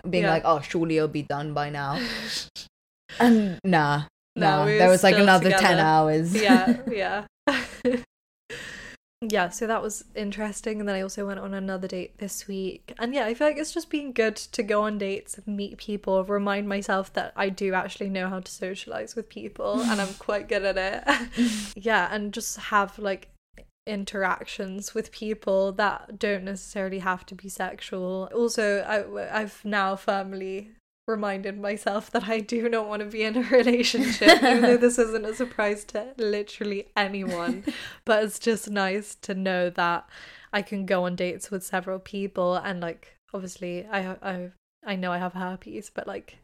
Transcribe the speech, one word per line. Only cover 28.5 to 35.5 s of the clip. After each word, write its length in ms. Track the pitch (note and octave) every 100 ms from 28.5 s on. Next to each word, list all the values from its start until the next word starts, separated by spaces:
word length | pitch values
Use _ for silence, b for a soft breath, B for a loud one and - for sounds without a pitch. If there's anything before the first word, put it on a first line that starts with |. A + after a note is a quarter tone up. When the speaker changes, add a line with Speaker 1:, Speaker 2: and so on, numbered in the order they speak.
| A3+ G#3 G3+
Speaker 2:
I, 580 | F#3 G#3+ G3 G3+ G3 G#3+
I've 240 | G#3+ -
now 300 | G#3 G#3 F#3+
firmly 760 | F#3+ - G3 F#3+ F#3+ F#3+ F#3+ G#3+ A3 _ _ -
reminded 500 | A3 G#3 G3 G3 G3+
myself 520 | G3+ G#3 - G3+ -
that 160 | - G3
I 100 | A3+
do 300 | G#3 A#3 A#3
not 180 | A3+ G#3+
want 120 | G#3
to 60 | G#3
be 180 | A3
in 120 | G#3+ A3
a 60 |
<laughs> 80 | A#3+
relationship, 880 | B3+ B3 B3 A#3+ A#3+ B3+ A3 D4 E4+
even 220 | B3 A#3+
though 140 | B3 A#3+
this 240 | A#3+ A#3+
isn't 240 | A3+ A3
a 100 | G#3+
surprise 480 | A3 B3